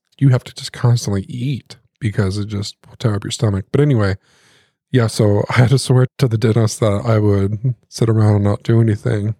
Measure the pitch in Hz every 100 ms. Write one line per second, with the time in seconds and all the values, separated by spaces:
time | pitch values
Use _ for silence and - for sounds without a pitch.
0 | _ - 139 123 - - - - 120 120
1 | - 98 - 123 131 120 - - _ _
2 | 113 107 98 104 101 101 101 - - -
3 | 113 101 - - 110 98 - 135 147 120
4 | 98 92 _ _ _ _ _ _ _ 127
5 | 110 - 107 101 - 117 120 135 - 127
6 | 127 - 123 110 110 113 107 - 110 101
7 | 113 110 104 101 98 107 131 120 _ -
8 | 113 110 107 104 104 101 - 113 113 104
9 | 120 110 104